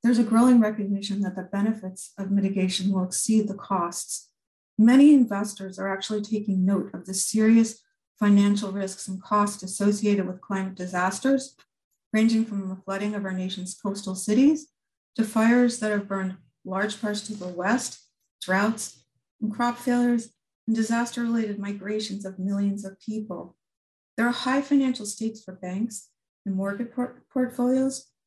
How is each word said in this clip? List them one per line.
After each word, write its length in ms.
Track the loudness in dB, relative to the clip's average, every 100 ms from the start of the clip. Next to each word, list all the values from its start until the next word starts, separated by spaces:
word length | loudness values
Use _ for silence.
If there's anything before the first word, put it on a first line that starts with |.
there's 160 | 2 2
a 40 |
growing 360 | 4 4 6 6
recognition 600 | 4 0 -4 -4 -4 -4
that 120 | -2
the 80 | -4
benefits 680 | -6 -2 -2 -2 -8 -12 -18 -10
of 140 | -2
mitigation 640 | 0 0 0 0 0 0
will 100 | 0
exceed 460 | -2 -4 2 2 2
the 60 |
costs. 760 | -6 -4 -4 -4 -6 -10 -12 -14 _ _ _ _ 4
Many 340 | 6 8 10
investors 640 | 8 6 0 -6 -8 -12 -6
are 160 | -6
actually 300 | -4 -4 -6
taking 420 | -2 -4 -2 0
note 300 | 2 2 -2
of 100 | -10
the 100 | -10
serious 680 | -6 -2 2 6 6 4 -2 _ _ _ _
financial 520 | 6 6 6 2 -2
risks 380 | -6 -6 -8 -10
and 140 | -12
costs 400 | -2 0 0 -2
associated 640 | -10 0 0 2 2 2 0
with 160 | -6
climate 320 | -6 -6 -6
disasters, 840 | -8 -6 -2 -2 0 0 0 0 _ _ _ _ _ _
ranging 320 | 2 4 2
from 240 | 0 -4 -6
the 80 | -10
flooding 300 | -8 -4 -4
of 100 | -4
our 80 | -4
nation's 420 | -4 -6 -8 -10
coastal 400 | -8 -8 -6 -8
cities 540 | -8 0 4 4 4 -4 _ _ _ _ -4
to 80 |
fires 560 | -2 2 4 6 4 0
that 100 | -2
have 160 | -2 -2
burned 300 | -4 -4 -8 _ _
large 360 | -8 -4 -4 -4
parts 300 | -6 -6 -8
of 80 | -10
the 100 | -10
West, 500 | -6 -2 -2 -2 -12 _ _ _ _
droughts, 640 | -2 0 0 -2 -8 -14 _ _ _ _
and 140 | -8
crop 240 | -2 -4 -2
failures, 560 | 0 2 2 0 -2 _ _ _ -4
and 100 | -2
disaster-related 840 | 0 0 -2 -4 -2 0 -2 -4
migrations 680 | -8 -8 -6 -6 -6 -8 -10
of 120 | -6
millions 460 | -4 0 -2 -2
of 160 | -8 -12
people. 560 | -10 -8 -8 -12 -12 _ _ _ _ _ _ -2
There 80 | -2
are 60 |
high 280 | 0 -2 -2
financial 460 | 2 2 2 -2 -6
stakes 360 | -6 -6 -6
for 120 | -16
banks 540 | -12 -8 -4 -4 -6 -18 _ _ _
and 100 | -6
mortgage 380 | -4 -4 -6 -8
por-, 300 | -6 -8 -8 _
portfolios, 800 | -4 -2 0 0 2 0 -4 -14 _